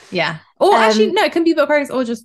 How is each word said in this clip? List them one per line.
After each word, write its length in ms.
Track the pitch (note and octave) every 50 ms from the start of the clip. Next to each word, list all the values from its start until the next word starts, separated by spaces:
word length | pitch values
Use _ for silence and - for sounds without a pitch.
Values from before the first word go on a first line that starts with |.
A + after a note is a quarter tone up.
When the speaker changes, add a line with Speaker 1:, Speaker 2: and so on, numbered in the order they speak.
| - -
Speaker 1:
Yeah. 280 | - F3+ D#3+ D3 D#3+ D#3+ - _ _ -
Or 160 | - F4+ G4+
actually, 340 | A3+ A3+ A3 A3 G#3+ G#3+ G3
Speaker 2:
Um, 60 | F4
Speaker 1:
no, 100 | G#4+ G4
it 80 | D4+ -
can 120 | F4 E4+
be 80 | E4 E4
book 160 | D#4+ C#4+ D4
proposing 260 | D4+ D4 C#4 - -
or 100 | B3+ C4
just 200 | A3+ A#3 A3+ -